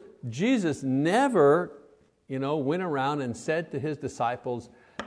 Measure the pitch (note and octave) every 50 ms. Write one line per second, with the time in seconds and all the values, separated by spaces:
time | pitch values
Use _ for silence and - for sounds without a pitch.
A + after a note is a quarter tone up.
0 | - - - _ - A#2+ A2 C3 F#3 A#3+ C4+ A#3 F#3 D#3+ C#3 - C3+ C3+ B2+ C3+
1 | D3 E3 F#3 A#3+ C#4 C#4 A#3+ F#3 C#3+ C#3 D3 F3 F3+ E3 - - - - _ _
2 | _ _ _ _ _ - C3+ C3 C3+ C#3 D3+ D#3+ C3+ C3+ D#3+ F3+ F#3+ F3 D3 C#3
3 | C3 C#3 D3 D3 C3+ A#2+ A2+ - - - D#3 E3 E3+ E3+ - C#3 B2 D#3 D3 -
4 | - B2+ - - B2 A#2 B2 B2 - C3 A#2+ A#2+ A2 - - - - - _ -
5 | -